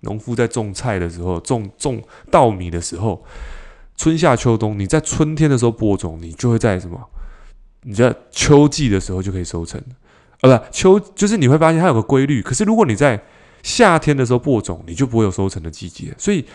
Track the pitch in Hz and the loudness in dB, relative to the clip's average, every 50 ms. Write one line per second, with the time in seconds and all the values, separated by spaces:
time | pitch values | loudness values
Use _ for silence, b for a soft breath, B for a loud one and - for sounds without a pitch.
0 | - - 101 107 - - 120 113 123 113 - 127 110 104 95 - - 127 107 92 | -8 -8 -8 -8 -6 -6 -2 -2 -2 -2 -2 -4 -6 -6 -8 -8 -6 -4 -2 -2
1 | 87 85 82 85 85 90 90 85 - - 131 117 107 98 - _ - 147 127 110 | -4 -4 -6 -6 -6 -4 -4 -4 -2 -4 -4 -4 -4 -8 -12 _ -8 -6 -6 -6
2 | 107 b b b b b - 175 139 117 104 90 90 87 82 85 87 - - 85 | -10 b b b b b 2 4 4 4 2 -2 -6 -6 -6 -6 -8 -8 -8 -6
3 | 101 113 92 - B B B B B B B B B B B B B B _ - | -4 -4 -4 -6 B B B B B B B B B B B B B B _ -2
4 | - 160 160 160 160 165 127 113 - 131 113 110 117 107 107 101 98 95 - 156 | 0 0 0 2 2 2 2 2 2 0 0 2 0 -4 -2 -4 -4 0 0 -2
5 | 151 - - - 156 151 156 151 160 151 139 123 113 117 110 - - 107 101 95 | -2 -2 -2 -2 -2 -2 0 0 2 2 2 2 2 0 0 0 -2 0 0 -2
6 | - 90 80 80 85 85 80 - - 120 117 113 - 117 98 90 92 90 87 - | -4 -8 -10 -10 -14 -16 -14 -4 -2 0 0 2 2 0 0 0 -4 -10 -14 -14
7 | 127 - b b b b b b b b b b - - _ _ _ 127 104 92 | -16 -16 b b b b b b b b b b -20 -20 _ _ _ -12 0 2
8 | 120 123 - - - _ - - - - 131 143 147 147 139 - 151 123 101 95 | 2 2 2 0 -10 _ -8 -4 2 6 8 8 8 6 2 0 0 0 0 0
9 | 92 - 95 92 95 98 92 95 87 - - 85 82 82 - - - - - _ | -2 -2 -6 -6 -4 -4 -6 -6 -8 -6 -8 -8 -8 -8 -10 -14 -14 -16 -20 _
10 | b b b b b b b b - 131 131 120 - - - - - 190 190 208 | b b b b b b b b 4 4 4 4 2 -4 -10 0 4 4 4 4
11 | - - - - 196 208 214 220 147 123 143 156 165 160 165 165 170 185 139 110 | 4 -4 -6 -2 -2 0 0 2 2 2 4 4 4 4 2 4 2 2 2 2
12 | 107 - 139 131 135 139 151 120 95 - 131 - 214 202 220 220 175 143 110 98 | 0 2 2 2 2 2 0 -2 -2 -4 -4 -2 0 0 2 2 2 2 2 2
13 | 143 143 120 98 b b b b b b b b b - - - 240 202 170 160 | 2 0 0 -2 b b b b b b b b b -10 2 4 4 4 4 2
14 | - 151 147 139 131 113 123 120 - 151 135 110 98 - 90 78 78 82 87 85 | 2 0 0 0 2 2 0 0 2 2 0 0 0 -4 -8 -10 -10 -16 -4 -4
15 | 131 127 117 113 110 101 90 - 98 95 - 98 80 82 78 - - 87 - - | -4 0 2 2 2 2 0 -2 -4 -4 -4 -6 -12 -12 -14 -12 -16 -16 -14 -14
16 | - - - _ - - 208 180 - b b | -14 -14 -12 _ -4 -2 -2 -2 -2 b b